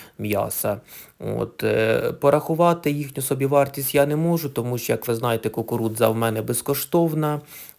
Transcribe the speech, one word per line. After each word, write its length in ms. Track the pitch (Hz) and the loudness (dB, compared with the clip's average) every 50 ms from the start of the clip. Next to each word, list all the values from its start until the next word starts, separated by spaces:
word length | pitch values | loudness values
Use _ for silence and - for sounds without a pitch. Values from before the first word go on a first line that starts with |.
| - - _ - | -20 -20 _ -8
м'яса. 640 | 107 104 101 101 107 107 - - - 110 104 104 - - - - - - _ _ | -4 -2 0 0 0 -2 -4 -4 -2 -2 -2 -4 -6 -16 -20 -20 -20 -20 _ _
От, 460 | - 104 104 113 110 - - - 110 | -8 -6 -4 -4 -4 -6 -6 -4 0
е, 480 | 110 107 110 113 110 117 123 - 123 - | 0 2 2 2 2 2 2 0 -2 -4
порахувати 760 | - - 143 143 151 147 - 165 160 175 175 170 170 - 151 | 2 2 4 4 4 2 0 2 4 4 4 4 2 0 -2
їхню 320 | 147 147 147 135 - 139 131 | -2 -2 -4 -6 -6 -6 -4
собівартість 720 | - 139 131 135 135 143 143 139 139 139 143 135 - - | -2 -2 0 0 2 4 4 2 2 0 -6 -6 0 2
я 120 | 143 139 | 4 4
не 100 | 143 147 | 4 2
можу, 320 | 151 160 170 170 165 147 143 | 0 2 2 0 0 -2 -4
тому 300 | - - 117 123 123 120 | -4 -4 -4 -2 -4 -4
що, 140 | - - 120 | -2 -2 -2
як 160 | 117 - - | -2 0 -2
ви 60 | 117 | -2
знаєте, 340 | 113 117 120 117 113 - 113 | -2 0 0 -2 0 -2 -4
кукурудза 600 | - - 110 - 120 117 113 113 110 110 117 110 | -4 -4 -4 -4 -2 -2 -2 -2 2 2 2 4
в 80 | 110 | 4
мене 260 | 113 113 113 110 110 107 | 2 0 0 0 -2 -4
безкоштовна, 960 | 117 120 - - - 143 139 - - - 170 170 165 156 156 156 151 151 147 147 - - - - - - | -2 -4 -4 -2 -2 -2 -4 -2 0 2 2 2 2 0 0 0 0 -2 -4 -6 -12 -18 -20 -20 -20 -18